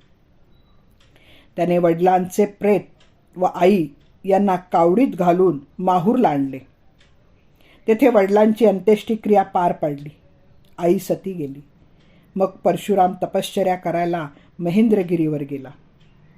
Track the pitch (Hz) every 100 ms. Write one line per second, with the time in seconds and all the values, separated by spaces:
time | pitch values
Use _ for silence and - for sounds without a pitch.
0 | _ _ _ _ _ _ _ _ _ _
1 | _ _ _ - _ - 170 175 175 170
2 | 180 185 180 - 202 - 202 190 - _
3 | _ _ _ - 180 - 180 202 151 -
4 | _ _ 190 190 202 180 - 180 170 196
5 | 262 180 180 170 185 143 - - 185 185
6 | 175 254 185 143 139 131 - _ _ _
7 | _ _ _ _ _ _ _ _ - 220
8 | 254 226 190 208 220 214 220 190 185 214
9 | - 220 214 202 190 190 175 175 156 143
10 | 147 - _ _ _ - _ - 175 190
11 | - 170 190 180 143 139 - _ _ _
12 | _ _ _ 190 190 - 202 170 - 196
13 | 180 180 170 196 185 - 185 180 175 165
14 | 170 170 143 - _ - 175 190 226 208
15 | 175 170 156 147 139 143 131 - _ _
16 | _ _ _